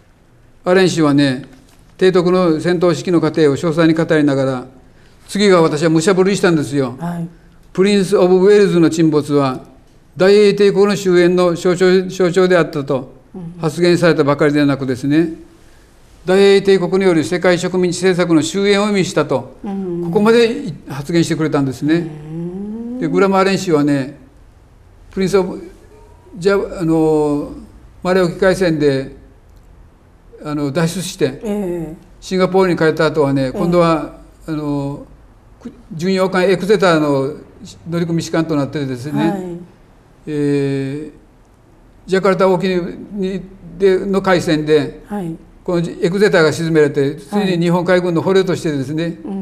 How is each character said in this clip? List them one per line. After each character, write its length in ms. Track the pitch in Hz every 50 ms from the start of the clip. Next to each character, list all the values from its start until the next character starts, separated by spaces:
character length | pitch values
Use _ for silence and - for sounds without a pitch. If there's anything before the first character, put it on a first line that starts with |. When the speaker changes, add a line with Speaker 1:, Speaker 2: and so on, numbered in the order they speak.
| _ _ _ _ _ _ _ _ _ _ _ _ -
Speaker 1:
ア 100 | 180 180
レ 100 | 190 190
ン 60 | 170
氏 140 | 139 170 156
は 100 | 147 139
ね、 320 | 143 143 139 127 127 - - - - _ _ _ _ _ _ _ -
提 120 | 185 185
督 200 | 175 185 170 180
の 280 | 180 185 185 170 156 151
戦 200 | 131 175 180 170
闘 100 | 185 180
指 200 | 160 135 - 190
揮 20 |
の 100 | 175 160
過 80 | 156 151
程 220 | - 170 156 143
を 40 | 139
詳 120 | 123 - 170
細 180 | 147 165 165
に 80 | 160 160
語 100 | 165 165 160 170 156
り 60 | 143
な 120 | 143 139
が 100 | 135 135
ら、 200 | 135 131 127 123 - - - - - - _ - - - _ _ -
次 220 | - 196 208 202
は、 100 | 190 175
私 220 | 165 156 151 143 165
は 80 | 165
武 100 | 160 160
者 140 | 160 208 190
震 160 | 175 185 196
い 40 | 208
し 60 | 180
た 80 | - 185
ん 60 | 165
で 80 | 156 135
す 120 | 120 139
よ。 200 | 143 131 123 123 131
Speaker 2:
は 200 | 165 170 175 170
い。 80 | 170 170 - - - - _ - - - -
Speaker 1:
プ 100 | - 190
リ 100 | 202 202
ン 100 | 202 190
ス・ 140 | 170 196 202
オ 100 | 185 180
ブ・ 80 | 185
ウ 120 | 185 185 202
ェ 80 | 208 208
ー 0 |
ル 80 | 202 185
ズ 120 | 170 175
の 100 | 165 151
沈 200 | - 175 165 160
没 240 | 147 151 139 143 143
は、 300 | 143 139 131 127 117 - - - - _ _ _ _ _ _ _ 143
大 180 | 185 190 202
英 180 | 208 208 202 196
帝 180 | 202 208 202 175
国 120 | 185 202 208
の 100 | 202 -
終 160 | 185 185 175
焉 160 | 175 175 175
の 260 | 180 180 180 175 170
象 200 | 165 - 185 180
徴、 320 | 175 190 185 185 190 185 185
象 220 | - - 185 175
徴 160 | 170 190 185 180
で 100 | 185 175
あ 40 |
っ 80 | 160 -
た 140 | - 151 135
と 300 | 135 147 127 127 - - - - _ - 190 170 165 - -
発 220 | 165 160 139 165
言 160 | 175 175 175 170
さ 100 | 175 170
れ 80 | 156
た 80 | 151 147
ば 120 | 139 143
か 100 | 139 160
り 80 | 147 143
で 60 | 147
は 60 | 147
な 120 | 143 139 127
く 80 | 135
で 100 | 127 127
す 100 | 117 135
ね、 120 | 139 147 160
Speaker 2:
う 40 |
ん。 160 | 175 160 - - - - - - - - - - - _ _ _ - _ - - -
Speaker 1:
大 140 | 175 185 196 196 196 196 202
英 40 |
帝 180 | - 190 196 190
国 180 | 175 175 185 190
に 80 | 196
よ 80 | 185 175
る 100 | 160 143
世 160 | - 180 175
界 180 | 175 185 180 170
植 200 | 175 175 180 185
民 140 | 180 180
地 40 | 170
政 260 | - 175 190 180 165
策 120 | 180 170 165
の 100 | 156 143
終 200 | - - 196 196
焉 200 | 202 202 196 208
を 60 | 214
意 40 | 202
味 120 | 196 170
し 80 | - -
た 120 | 165 147
と、 320 | 139 147 123 117 - - - -
Speaker 2:
う 60 | 202
ん。 340 | 196 196 190 180 175 170 175
Speaker 1:
こ 60 | 170
こ 100 | 170 208
ま 100 | 208 220
で 420 | 226 240 233 220 240 285 285 202 139 - - -
発 240 | - 135 139 - 170
言 100 | 170 160
し 60 | -
て 60 | 165
く 80 | 143 160
れ 60 | 147
た 120 | 147 147
ん 40 | 139
で 60 | 135
す 120 | 123 - 143
ね。 120 | 147 160
Speaker 2:
う 40 | 170
ん。 1000 | 156 151 151 151 151 151 160 165 170 175 180 190 202 208 214 226 233 240 240 254
Speaker 1:
で、 80 | 180 156
グ 140 | 165 185
ラ 80 | 196 196
ム・ 80 | 196 190
ア 60 | 190
レ 100 | 190 196
ン 40 | 185
氏 140 | - 185
は 120 | 160 147 143
ね、 360 | 147 143 139 131 - - - - - _ - - - _ _ - _ _ _ _ - - - - -
プ 100 | - 190
リ 60 | 190 175
ン 20 |
ス・ 80 | 196 196
オ 60 | 180
ブ、 180 | 185 - - - - - - - - - - - - - - _ - 330 202
じ 140 | 165 196
ゃ、 40 | 196
あ 280 | 196 - - - 190 175
の、 680 | 160 160 160 156 156 156 151 151 147 147 143 135 - - - - - - - - - - - -
マ 100 | 180 185
レ 80 | 190
ー 40 | 185
沖 120 | 165 - -
海 180 | 202 190 185
戦 240 | 185 190 170 160 147
で、 360 | 147 143 135 135 135 131 - - - - - - _ - - - - - - - - - _ _ _ _ _ _ _ - - - 254
あ 120 | 151 147
の、 160 | 151 147 143
脱 160 | 131 175 165 165
出 140 | - 190
し 160 | 165 - - -
て、 80 | 160
Speaker 2:
え 160 | 127 131 - -
え。 520 | 214 202 208 202 175 175 175 160 151 160 - - - - -
Speaker 1:
シ 160 | - - 190
ン 40 | 185
ガ 100 | 185 180
ポ 120 | 180 190
ー 40 | 190
ル 60 | 185
に 60 | 165 160
帰 80 | 165
っ 80 | 160 151
た 120 | 160 160
後 180 | 151 143 156 147
は 100 | 139 139
ね、 100 | 139 135
Speaker 2:
え 20 | 127
え。 40 |
Speaker 1:
今 180 | 123 208 175 170
度 100 | 175 175
は、 400 | 170 165 160 151 147 - - - - - - - - -
あ 40 |
の、 540 | 160 147 151 147 143 143 139 139 143 - 269 - - - - - - _ _ - - -
く-、 100 | - 240 - - - - -
巡 200 | 156 165 190 190
洋 160 | 185 185 185
艦 140 | 185 185 180 196
エ 80 | 190 170
ク 80 | -
ゼ 120 | 190 220 180
タ 180 | 196 180 165
ー 40 | 156
の 360 | 151 143 143 135 135 139 151 - - - - - 214 175 - - - 160
乗 180 | 165 170 175
組 160 | 165 170 165
士 100 | 160 -
官 140 | - 165 160
と 100 | 160 165
な 100 | 143 139
っ 40 | 135
て 160 | 120 156 139
で 100 | 131 131
す 160 | 120 120 147
ね、 180 | 143 143 156 160
Speaker 2:
は 80 | 202 190
い。 200 | 185 180 170 175 180 - - _ _ _ _ _ _ _ _ _ _ 165
Speaker 1:
え 40 |
ー、 800 | 151 147 147 143 143 143 139 139 139 135 135 135 139 147 151 151 - - - _ _ _ _ _ _ _ _ _ _ _ _ _ _ _ _ -
ジ 100 | 180 190
ャ 40 |
カ 80 | 180 202
ル 80 | 185 170
タ 100 | 196 190
沖 180 | 185 170 190 190
に、 720 | 185 180 170 190 90 - - - 196 208 185 190 196 185 170 - - - - 165 165 170
で、 280 | 196 196 190 185 -
の 160 | 202 190 196
海 200 | 190 190 185 165
戦 240 | - 180 156 151 151
で、 380 | 151 156 151 135 127 - - - -
Speaker 2:
は 140 | 208 208
い。 140 | 185 165 165 - - - - - -
Speaker 1:
こ 160 | - 175 175
の 80 | 170 165 - -
エ 80 | - 175
ク 80 | 175 202
ゼ 140 | 214 196
タ 80 | 170 180
ー 40 | 160
が 80 | 151
沈 200 | 139 - 165 160
め 100 | 165 156
ら 60 | 151 139
れ 40 |
て、 100 | 139 147
Speaker 2:
は 60 | 139 139
い。 100 | 151 156
Speaker 1:
つ 160 | - - 208
い 240 | 202 190 185 185 170
に 80 | 170
日 40 | 175
本 160 | 170 180 170
海 160 | 185 185 180
軍 140 | 170 180 170
の 60 | 160 143
捕 100 | 185 190
虜 100 | 190 180
と 120 | 170 165
し 60 | - -
て 80 | 170
で 120 | 147 139 131
す 100 | 131 156
ね、 240 | 156 170 170 165 - -
Speaker 2:
う 100 | - 196 196